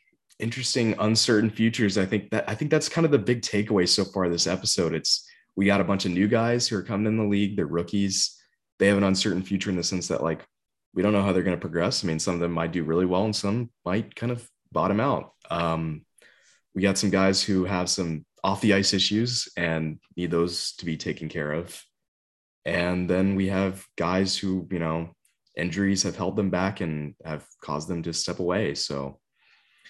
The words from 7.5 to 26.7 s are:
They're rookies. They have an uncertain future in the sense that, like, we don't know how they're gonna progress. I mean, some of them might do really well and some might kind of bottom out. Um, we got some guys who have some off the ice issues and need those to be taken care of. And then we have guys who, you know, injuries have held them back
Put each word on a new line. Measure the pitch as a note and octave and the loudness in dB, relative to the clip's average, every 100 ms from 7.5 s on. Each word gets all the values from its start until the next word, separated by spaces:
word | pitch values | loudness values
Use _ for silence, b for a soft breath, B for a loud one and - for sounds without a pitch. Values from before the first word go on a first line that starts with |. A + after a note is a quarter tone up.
| G2+ | 0
They're | D2 | -2
rookies. | E2+ F2 G2+ G2 G2 - b b b _ - | -2 -2 0 0 0 -4 b b b _ 2
They | G2 | 4
have | G2+ | 4
an | |
uncertain | G2 F#2+ G#2+ F2+ | 4 2 0 -2
future | F#2+ G2 G#2 | -2 -2 -2
in | F2+ | -2
the | |
sense | E2 F#2 - | -2 -4 -2
that, | C2 | -2
like, | D#2+ D#2+ - _ _ _ _ | -2 -4 -8 _ _ _ _
we | F#2 | 0
don't | G#2 | 2
know | G2+ | 4
how | G2 | 2
they're | F#2 | 2
gonna | F2+ E2+ | 2 -2
progress. | F2 E2 F#2+ - | -2 -2 0 0
I | F2+ | -2
mean, | D#2+ | -2
some | - | -2
of | F2 | -2
them | F2 | -2
might | E2 E2 | -2 -2
do | F2 | -2
really | D#2 E2+ F2+ | 0 2 2
well | F2+ | 2
and | G#2+ G#2 | 0 0
some | G2+ A#2 A#2 _ | -2 -2 -4 _
might | F2 G2+ A2 - | -2 -2 -4 -6
kind | A#2+ | -6
of | A#2+ - _ _ | -6 -10 _ _
bottom | - F#2 G#2 | -2 0 2
out. | C#3 F#2+ - _ - | 2 0 -4 _ -6
Um, | E2+ E2+ E2 D#2+ D2+ _ _ b b b b _ | -2 0 -2 -4 -8 _ _ b b b b _
we | - | 0
got | G2 F#2+ | 2 2
some | G2+ | 2
guys | F#2+ F#2+ F#2 | 4 4 4
who | - F#2+ | 2 0
have | F#2 F#2 F2+ | 2 -2 -2
some | - E2+ D#2 - - | -2 -2 -4 -8 -4
off | F#2+ G2+ | -2 2
the | G#2+ | 4
ice | G2 G2 | 4 4
issues | F#2+ - G#2 B2 A#2+ - F2 | 0 0 0 0 -2 -6 -4
and | E2+ D#2+ D#2+ D2+ _ - | -2 -2 -4 -8 _ -6
need | F2 | -2
those | E2+ F2 F2 - - | 0 0 -2 -8 -8
to | |
be | E2+ D#2+ | -8 -6
taken | F#2 D#2+ D#2+ | -6 -6 -8
care | E2+ D2 | -6 -4
of. | D#2 F#2 - - _ _ _ _ _ _ _ | -4 -6 -14 -20 _ _ _ _ _ _ _
And | - F2 F2 F2+ F2+ | -4 -2 0 0 0
then | F2+ G2 G2 | 2 2 2
we | F#2+ | 0
have | F#2+ G2 F#2+ - - | 0 0 -2 -14 -4
guys | E2+ F#2+ F#2+ - | 0 2 0 -2
who, | G2 F#2 E2 | -2 -4 -4
you | F2+ | -4
know, | D#2+ E2 E2 _ _ _ _ - | -2 -4 -6 _ _ _ _ -6
injuries | F2 F2 G2 F#2+ | -4 0 2 2
have | F2+ - | 0 -2
held | F#2 | -2
them | G2+ G2 | 0 0
back | F2+ G2 | 0 0